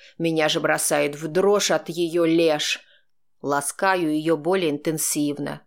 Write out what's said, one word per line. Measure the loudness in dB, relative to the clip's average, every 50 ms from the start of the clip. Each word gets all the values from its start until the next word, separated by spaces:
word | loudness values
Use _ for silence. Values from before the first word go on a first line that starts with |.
| -20 -18 -8 -4
Меня | -2 0 0 2 2 2
же | 2 0
бросает | 0 0 0 0 0 0 0 2 0 0 -2
в | -6 -8 -4
дрожь | 0 2 2 4 4 2 2 2
от | 0 -2 -2 -4
ее | -6 -4 -4 -2 0 2 2
«Леш». | 4 4 4 4 4 2 0 -2 -4 -4 -6 -8 _ _ _ _ _ _ _ _ _ _ _
Ласкаю | -6 -2 -2 -2 -2 -4 -4 -2 0 0 0 0 0 0 -2
ее | 0 0 0 0
более | 0 0 0 0 0 0 0
интенсивно, | -2 -2 -2 -4 -4 -2 -2 -2 -2 -2 -2 -2 -2 -4 -6 -8 -8 -10 -12